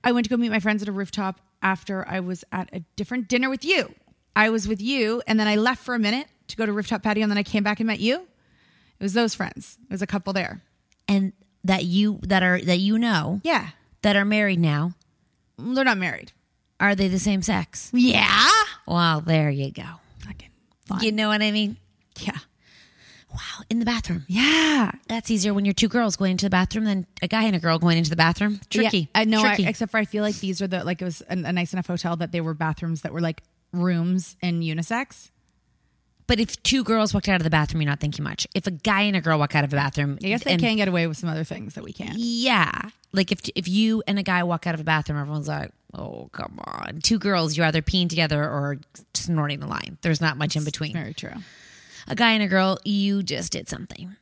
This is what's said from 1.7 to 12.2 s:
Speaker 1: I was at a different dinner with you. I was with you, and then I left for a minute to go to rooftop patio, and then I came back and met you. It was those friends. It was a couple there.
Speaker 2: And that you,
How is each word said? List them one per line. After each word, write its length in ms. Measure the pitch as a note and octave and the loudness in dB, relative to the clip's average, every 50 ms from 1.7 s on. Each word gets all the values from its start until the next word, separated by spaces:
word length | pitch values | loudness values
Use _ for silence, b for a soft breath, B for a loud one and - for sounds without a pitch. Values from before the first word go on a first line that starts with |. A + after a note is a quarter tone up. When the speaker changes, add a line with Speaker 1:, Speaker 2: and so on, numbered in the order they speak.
| F#3+ - - - G3 F#3+ - | -2 -2 -4 -8 -8 -8 -6
Speaker 1:
I 140 | - - F#3+ | -6 -6 -6
was 240 | F3+ F3+ F#3 E3 - _ | -4 -6 -8 -8 -10 _
at 160 | - F#3 F3+ - | -8 -8 -8 -8
a 80 | - F#3 D#3+ _ _ | -10 -14 -14 _ _
different 340 | - G#3 - B3 B3+ A3 - | -10 -8 -6 -6 -6 -2 0
dinner 200 | B3 B3 C4 C4 | 0 2 2 0
with 140 | C4+ - - | -2 -4 0
you. 300 | D#4 F#4+ D#4+ - - - _ _ _ _ _ _ _ _ | 2 2 2 2 -2 -8 _ _ _ _ _ _ _ _
I 140 | G3+ G#3+ A3 | 4 4 4
was 180 | A3+ A3+ G3 G#3 | 4 0 0 -2
with 120 | A3 F#3 | -4 -2
you, 420 | G#3 B3 C#4 C4 A3 G#3+ A3+ B3 - | -2 -2 0 0 0 0 0 -2 0
and 140 | - A3+ A3 | 0 2 2
then 80 | G#3+ G#3+ | 4 4
I 80 | G#3 | 2
left 260 | G#3+ A3 B3 B3+ - | 4 2 2 0 -2
for 120 | - - B3 | -6 -4 -2
a 40 | A#3 | 0
minute 300 | G#3+ G#3 A3 C4 D4+ _ _ _ _ - | 0 0 0 -2 -6 _ _ _ _ -14
to 80 | - | -4
go 100 | - A3 | -4 -2
to 60 | G#3 | -2
rooftop 300 | G3+ G#3 G3+ - A#3 F#3+ | -2 -4 -2 -2 -4 -2
patio, 200 | - G#3+ G#3 G#3+ | -2 0 0 2
and 80 | G#3+ G#3 | 2 2
then 60 | G3+ G3+ | 2 0
I 40 | |
came 220 | G3+ - - G#3+ G3+ | 0 0 -2 0 0
back 160 | G#3 G#3 - | 0 -2 0
and 60 | A3 A3+ | -2 -2
met 100 | G#3+ - | -2 0
you. 160 | G3 A3+ C4 F4 F#4 _ _ b b b b b b b b b b b b b | 0 0 0 0 -4 _ _ b b b b b b b b b b b b b
It 20 | |
was 120 | G3 G3 F#3 | -6 -2 2
those 200 | A#3 A#3 A3 - | 2 2 0 0
friends. 420 | - F#3 - - - - - - _ A#3+ _ | -4 -8 -8 -8 -14 -16 -16 -16 _ -12 _
It 40 | |
was 100 | F#3+ F3+ | -8 -8
a 40 | G3+ | -6
couple 260 | - G3+ G3+ - G3 | -4 -4 -6 -4 -4
there. 300 | F#3+ F#3+ F3+ - - F#3 _ _ _ _ _ _ _ _ _ | -4 -2 -4 -4 -8 -14 _ _ _ _ _ _ _ _ _
Speaker 2:
And 260 | - G3+ G3 F#3+ F#3+ - _ _ _ _ _ - | 0 2 2 2 0 -6 _ _ _ _ _ 0
that 200 | F#3 F#3+ F#3+ - | 0 0 2 0
you, 340 | F3 F3 G3 G#3 G#3+ G3+ - | 0 2 2 2 2 0 -4